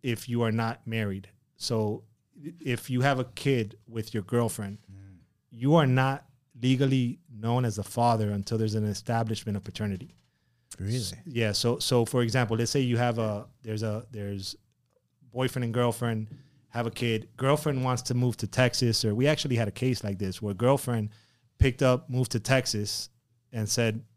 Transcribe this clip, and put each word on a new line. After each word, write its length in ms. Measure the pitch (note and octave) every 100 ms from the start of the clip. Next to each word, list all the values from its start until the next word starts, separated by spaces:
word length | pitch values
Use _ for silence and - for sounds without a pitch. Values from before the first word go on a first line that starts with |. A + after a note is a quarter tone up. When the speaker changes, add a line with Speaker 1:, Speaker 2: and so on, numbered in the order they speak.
Speaker 1:
if 240 | C3 A2+ -
you 120 | A#2
are 80 | A#2
not 340 | A2 A2+ A#2 -
married. 440 | A2+ G#2 F#2+ F#2+ _ _ _
So 460 | - A2+ G#2+ A2 - _ _ - D3
i-, 60 | E3+
if 300 | C#3 A#2+ -
you 120 | B2+
have 160 | C3+ C3
a 40 |
kid 540 | B2+ - C#3+ C3 G#2 - -
with 260 | A2+ G#2+
your 80 | A2+
girlfriend, 560 | F#2 A#2+ A#2 - G2 G#2 _
Speaker 2:
Mm. 260 | G2 G2 F#2 _ _ _
Speaker 1:
you 260 | A2+ C3 E3
are 120 | C#3
not 380 | B2+ C3 C#3 - _ _ B2
legally 580 | B2+ C3 C#3 C3 A#2+ - _
known 320 | A2 A2+ B2 B2
as 120 | G2
the 60 |
father 460 | G2 - A#2+ A2+ G#2
until 260 | G#2 G2 A2+
there's 180 | A2 G#2+
an 100 | G#2+
establishment 720 | G2+ - A#2 A2+ A2 - G2+
of 60 |
paternity. 500 | - - G#2 F#2+ F2 _ _ _ _ _ _ -
Speaker 2:
Really? 180 | F#2+ B2+
Speaker 1:
S-, 160 | G2 F2+ -
yeah. 260 | A#2+ A2
So, 260 | G2+ A#2 B2
so 260 | - B2+ A2+
for 160 | B2+
example, 360 | A#2 C3 A#2 A2+
let's 120 | A#2
say 100 | C#3+
you 160 | B2+ A#2
have 200 | A#2+ A#2
a, 300 | A2 G#2 A2+ _
there's 180 | A2+ G#2+
a, 240 | A2 G#2+ A#2
there's 440 | A2 G2+ G2+ F#2+ - _ _ _ _ _ _ -
boyfriend 320 | A#2+ C3 C3 A#2+
and 80 |
girlfriend 540 | A#2+ B2 A2+ A#2 A2 A2 - - _ _
have 180 | A#2 A#2
a 40 |
kid. 380 | - A#2+ A2 - -
Girlfriend 460 | C3 D3 D3+ C3+
wants 180 | B2+ B2+
to 100 | -
move 220 | B2 B2 A2+
to 100 | G2+
Texas, 580 | - B2+ - B2 A2 A2
or 100 | G#2
we 120 | C#3
actually 280 | D3+ D3 A#2
had 120 | A2
a 40 |
case 320 | - B2+ B2
like 140 | G#2 F#2+
this 220 | G2 F2+
where 120 | G#2+
girlfriend 560 | F#2 A#2+ C3+ - A#2 G#2+ - _ _ _ _
picked 240 | C3+ B2+
up, 280 | C3+ B2+ -
moved 220 | B2+ B2+
to 60 | A#2
Texas, 720 | - C3 B2 G#2+ G#2 - - _ _ _ _
and 140 | A#2 G#2
said 340 | - A2+ A2 -